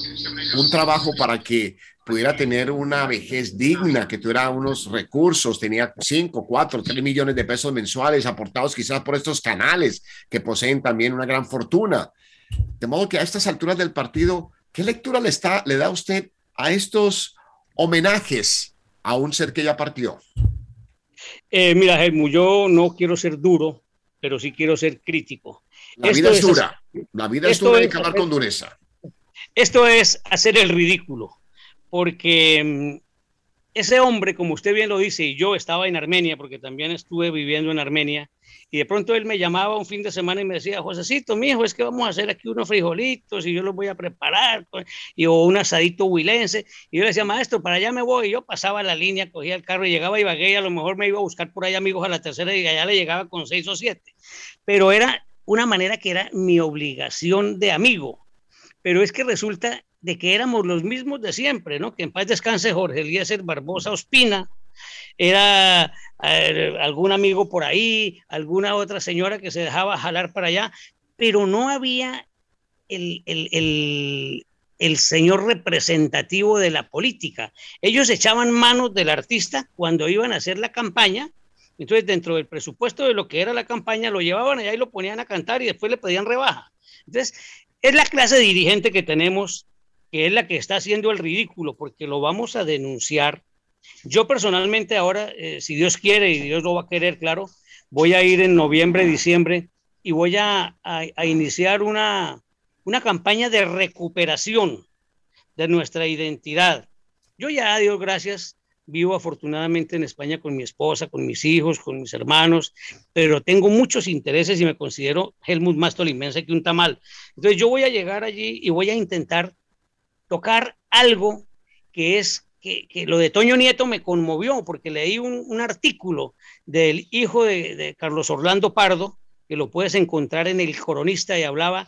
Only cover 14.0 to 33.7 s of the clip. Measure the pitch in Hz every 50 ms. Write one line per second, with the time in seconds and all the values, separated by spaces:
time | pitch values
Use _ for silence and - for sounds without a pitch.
14 | 131 117 - 156 165 175 185 175 165 - _ _ _ _ - - 180 214 226 233
15 | - 269 254 247 240 208 - - - 175 185 202 - 170 139 135 147 185 185 170
16 | - - 190 190 185 - _ _ _ _ _ - 127 156 180 202 196 - - 214
17 | 208 202 190 - - - - _ _ _ _ _ _ _ _ - 165 165 165 165
18 | 160 196 202 208 196 - 143 117 104 - - - - - _ _ _ _ _ _
19 | - 107 120 127 135 151 147 - 165 143 123 160 151 151 143 151 147 147 - 127
20 | 123 104 - - _ _ - - - - - - - - - - - - _ _
21 | _ _ _ - - - - - _ _ - 185 185 175 170 175 190 185 175 151
22 | 165 175 160 156 151 147 139 170 180 190 196 202 202 190 175 170 175 180 175 -
23 | 180 170 175 165 - 170 151 143 147 185 180 156 156 160 139 117 _ _ _ _
24 | _ _ _ _ - 139 135 123 123 143 131 - 156 156 160 - 160 160 131 -
25 | _ - 160 156 - - 135 123 - 107 - - _ _ _ - - - - 120
26 | 120 202 208 139 165 220 214 196 180 185 170 - 104 - - - - - - -
27 | - - - 104 110 107 117 139 160 190 226 175 202 220 233 226 233 - - 170
28 | 175 170 165 202 180 165 151 143 123 104 - - - - - _ _ _ _ _
29 | - - - _ _ _ _ - - - _ - 240 - - 254 240 240 226 226
30 | 202 - - - - - 190 175 - 220 196 226 202 175 175 175 170 170 185 175
31 | - - 139 120 107 92 _ _ _ _ _ _ - - _ _ _ _ - 175
32 | 175 170 170 175 - 170 170 165 160 160 156 151 151 151 147 139 143 147 143 -
33 | _ _ _ _ _ _ _ _ _ _ _ _ _ _